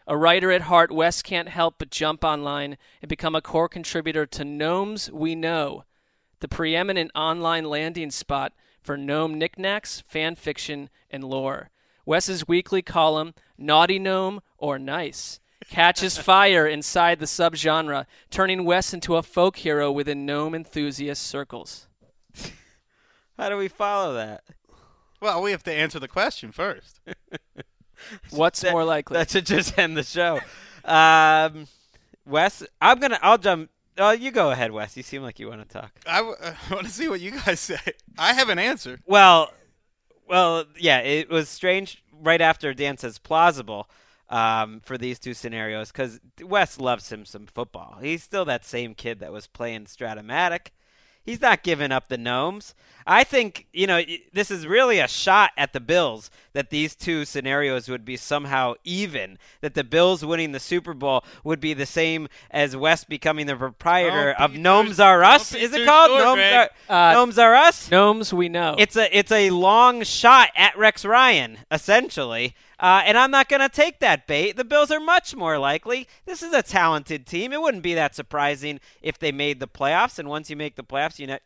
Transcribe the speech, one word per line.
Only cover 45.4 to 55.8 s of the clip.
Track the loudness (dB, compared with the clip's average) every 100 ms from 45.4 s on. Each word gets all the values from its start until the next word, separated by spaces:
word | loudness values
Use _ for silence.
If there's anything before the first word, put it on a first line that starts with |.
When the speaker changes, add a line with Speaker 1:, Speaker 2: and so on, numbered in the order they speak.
| -12 -10 -10 -10 -12
Speaker 2:
'cause | -10 -10 -10 _ _
Wes | -4 -2 -2 -4
loves | -4 -4 -8
him | -18
some | -18 -20 -18
football. | -14 -14 -14 -20 -16
He's | -12 -12
still | -10 -8
that | -6 -6
same | -8 -12 -12
kid | -12 -14 -12
that | -14
was | -18 -18
playing | -12 -12 -12 -16
Stratomatic. | -16 -14 -14 -8 -4 -2 -4 -12 _ _ _ _ _
He's | -16 -2
not | 0 0
giving | 0 -4 -2
up | -4 -4
the | -8
gnomes. | -4 -4 -4 -8 -18 _ _ _
I | 0 2
think, | 2 0 -4 -8 _
you | -4 0
know, | 0
y-, | -2 -8 _
this | -6 -6
is | -6
really | -2 2 2 2
a | 0
shot | -2 2 4 4 2
at | -6
the | -6